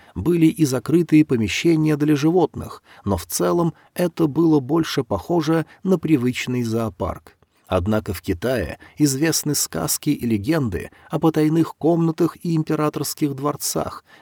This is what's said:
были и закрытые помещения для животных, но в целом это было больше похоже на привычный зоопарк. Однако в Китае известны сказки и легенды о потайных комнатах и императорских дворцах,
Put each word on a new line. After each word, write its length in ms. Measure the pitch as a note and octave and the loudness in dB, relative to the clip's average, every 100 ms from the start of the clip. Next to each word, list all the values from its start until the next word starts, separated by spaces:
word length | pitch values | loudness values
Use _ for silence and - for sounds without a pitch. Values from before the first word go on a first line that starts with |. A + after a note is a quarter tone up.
| - | -14
были 320 | - G2+ E3+ D#3+ | -6 0 4 2
и 180 | - | 4
закрытые 600 | D3+ B2+ - E3 E3 D#3 D3+ | 0 0 0 0 4 4 4
помещения 720 | B2 G#2 - E3+ D#3+ D#3 D3 | 2 0 0 2 2 2 0
для 180 | D3 D3 | 0 2
животных, 640 | D#3 F3+ D#3+ - - - _ - | 2 2 0 -2 -14 -16 _ -10
но 140 | G2 F#2 | -4 -4
в 80 | - | -4
целом 480 | - F3 F3 E3+ - _ | -2 0 2 0 -2 _
это 360 | - F3 - D#3+ | -4 -4 0 0
было 320 | C3+ E3+ D3+ | 2 4 2
больше 440 | B2 E3 - - | 2 -2 0 -4
похоже 640 | C3 G2 - E3+ D3+ E3 D#3 - | -4 -4 -2 -2 0 0 -2 -6
на 160 | F#3 F3 | 0 0
привычный 640 | D#3 D3+ B2 B2 - B2 | 2 2 2 -2 -4 -2
зоопарк. 720 | A#2 A2 A2 - F#2 - - _ _ _ - | -2 -2 -2 -4 -6 -6 -14 _ _ _ -4
Однако 480 | F#2 F#2 A2 - | -2 0 -2 -2
в 80 | F#2+ | -10
Китае 560 | - F2+ A#2+ B2+ D#2 - - - | -6 -4 -2 -2 -4 -8 -14 0
известны 580 | D3 C3+ D#3+ D3+ D3 | 0 2 0 0 -2
сказки 540 | C#3+ - E3 D3+ - D3+ | -2 -4 -4 -4 -4 -2
и 180 | - A#2 | -2 0
легенды 640 | G#2+ G2+ E3 B2 E2+ - - - | -2 0 0 0 -4 -8 -16 -8
о 80 | D3 | 0
потайных 580 | D#3+ D#3 D#3 E3 D#3 - | 0 2 2 2 0 0
комнатах 640 | D3+ E3+ E3 D#3+ E3 - | 0 2 0 0 -2 -2
и 140 | F3 D#3+ | -2 -2
императорских 800 | D#3 D3+ D3+ D3 C#3+ - D3 | 0 0 -2 -4 -8 -2 -4
дворцах, 720 | C3+ C#3+ D3 - E3 C#3+ - _ - | -2 -4 -4 -4 -4 -6 -10 _ -20